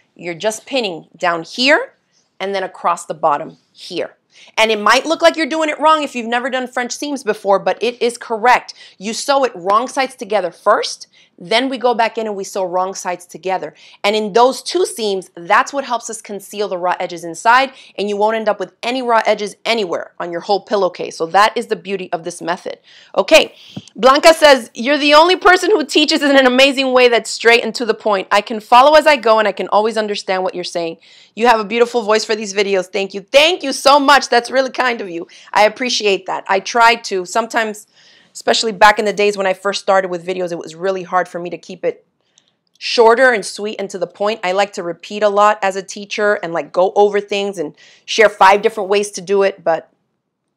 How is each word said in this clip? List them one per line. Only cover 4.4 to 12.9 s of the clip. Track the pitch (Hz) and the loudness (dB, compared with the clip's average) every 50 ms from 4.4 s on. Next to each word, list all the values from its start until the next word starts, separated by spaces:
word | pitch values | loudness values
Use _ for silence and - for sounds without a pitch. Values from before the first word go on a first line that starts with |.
| - - - 202 | -20 -10 -2 0
And | 220 220 | 0 0
it | 220 208 | 0 0
might | 208 208 233 269 - | 2 4 2 2 2
look | 302 330 330 | 0 -2 2
like | 330 330 330 311 | 2 2 2 2
you're | 320 | -4
doing | 247 320 320 311 302 | -4 -2 -2 -2 -4
it | - - | -4 0
wrong | 285 311 311 311 294 | 2 2 2 2 0
if | 262 - | -6 -8
you've | 247 220 226 | -8 -6 -4
never | 233 247 240 269 | -4 -4 -4 -4
done | 233 254 254 247 | -6 -6 -6 -6
French | - 254 240 233 - - | -6 -8 -6 -6 -8 -10
seams | 294 294 285 240 - | -8 -8 -8 -8 -4
before, | 202 202 - - 196 196 190 | -4 -6 -4 0 0 0 2
but | 170 190 180 - | 2 -2 -4 -2
it | 208 240 240 - | -4 -6 -4 -2
is | 233 240 240 - | -4 -4 -4 -6
correct. | - - 233 208 208 247 233 185 - - - - - - _ _ | -10 -10 -8 -2 2 2 2 2 0 -6 -20 -20 -20 -20 _ _
You | 185 220 220 | -10 -10 -8
sew | - - - 277 277 262 | -8 -2 0 0 0 0
it | 233 - | 0 -2
wrong | 180 170 190 202 226 254 254 | -4 -2 0 0 0 0 -2
sides | - 285 262 262 - | -4 -4 -4 -4 -4
together | - 233 190 214 202 180 170 | -12 -8 -4 -2 -2 -2 -4
first, | 170 _ - 208 226 277 494 - - - - _ _ _ _ _ _ _ 180 | -8 _ 0 2 2 2 0 -6 -10 -14 -18 _ _ _ _ _ _ _ -8
then | 170 220 233 262 262 | -2 -2 -2 0 -2
we | 269 220 | -6 -2
go | 220 247 240 | -2 -2 0
back | 214 226 220 - 226 | 0 0 -2 -2 -6
in | 220 214 | -6 -6
and | 208 | -6
we | 196 196 | -8 -10
sew | - - 208 190 | -8 -6 -6 -6
wrong | 175 175 185 185 190 | -4 -2 -4 -4 -4